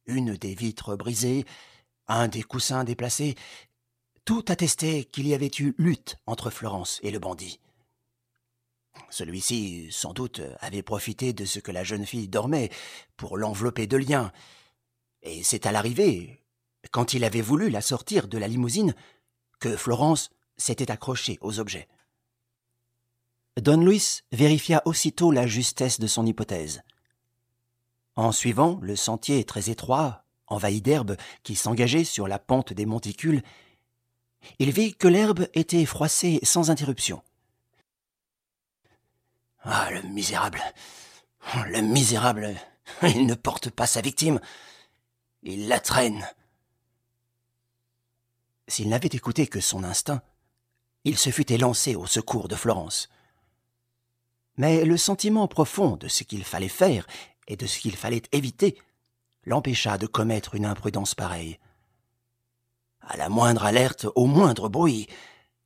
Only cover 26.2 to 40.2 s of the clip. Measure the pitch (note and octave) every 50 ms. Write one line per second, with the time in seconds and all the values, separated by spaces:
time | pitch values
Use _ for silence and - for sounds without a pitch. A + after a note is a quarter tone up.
26.2 | A2+ A2+ A2 A2 G#2+ - G2 E2+ D2+ D#2 D2 - - _ _ _ _ _ _ _
27.2 | _ _ _ _ _ _ _ _ _ _ _ _ _ _ _ _ _ _ _ A2+
28.2 | A2 A2+ - - - B2 G#2 A#2+ D#3 E3+ F#3 F#3+ - G2 G2+ - - A2 A2 A2
29.2 | - - C#3+ B2+ G2+ - - G#2 F#2 A2+ A#2 - - B2 B2+ D3 D#3+ B2+ G#2+ -
30.2 | _ _ _ _ _ - G#2 G#2+ A2 G2+ G2+ G#2+ G2 C3+ D3+ C#3+ A2+ G2 G2 -
31.2 | - - - - - - G2+ - - G#2+ A#2 A2+ A#2+ A#2 C#3 E3 E3 - - A2
32.2 | G2 F#2+ G2 G2+ - - C3 C3 - - F#2+ G2+ G#2 A2 A2 A2+ - G2+ - -
33.2 | D3+ E3 D3+ B2+ - - - - _ _ _ _ _ _ _ _ _ _ _ _
34.2 | _ _ _ _ - - - - C3 C#3 B2+ G3+ A3 G#3 - - F#3+ F3 F3 G3+
35.2 | G#3+ G#3+ F#3+ E3+ F#3 - - D#3+ D#3+ - F3 E3+ D#3 - - - D3+ D#3 - -
36.2 | F3+ F3 D#3+ - - - - F3 D#3+ D#3+ D#3+ C#3+ D3 C#3 B2 - - - E2+ -
37.2 | - _ _ _ _ _ _ _ _ _ _ _ _ _ _ _ _ _ _ _
38.2 | _ _ _ _ _ _ _ _ _ _ _ _ _ _ _ _ _ _ _ _
39.2 | _ _ _ _ _ _ _ _ - - - - - - F#2 F2+ - F#2+ G2+ G#2